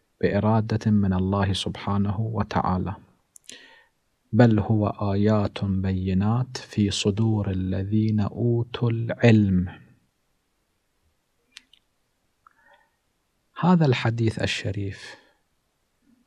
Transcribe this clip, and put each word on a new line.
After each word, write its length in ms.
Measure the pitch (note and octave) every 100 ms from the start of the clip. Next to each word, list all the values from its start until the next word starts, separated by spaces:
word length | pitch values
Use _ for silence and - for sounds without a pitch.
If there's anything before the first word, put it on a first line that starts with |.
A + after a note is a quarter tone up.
| _ _
بإرادة 720 | E2 G2+ G#2 A2+ A2 A2 A2
من 220 | G#2 G2
الله 400 | F#2 F#2 G2 G2
سبحانه 680 | F#2 - - - G2+ G2+ F#2+
وتعالى. 760 | A2+ A2+ - - - F#3 - - - _ _ - - - - - _ _ _ _ _
"بل 260 | A2 A#2+ G#2
هو 280 | G2 A2 G#2
آيات 760 | - G#2 G2 G#2 G#2+ G2+ - G2+
بينات 920 | F#2+ F#2+ F#2+ F#2+ F#2+ G#2 A#2 B2+ -
في 340 | - - G#2
صدور 600 | - G#2+ G2+ A2+ G#2+ G2
الذين 680 | F#2 F#2 F#2+ F#2+ A2 A2 G#2+
أوتوا 720 | G2 - A#2+ A#2 A#2 - A#2+
العلم." 880 | A#2 A#2 - A#2 A2 G2+ F#2 F2+ - - _ _ _ _ _ _ _ _ _ _ _ _ _ _ _ _ - - _ _ _ _ _ _ _ _ _ _ _ _ _ _ _ _ _ _ -
هذا 260 | E3 F3+ D3+
الحديث 540 | B2 A#2 A2+ A2+ -
الشريف 760 | - - G#2 G2+ G2 F#2+ - - _ _ _ _ _ _ _ _ _ _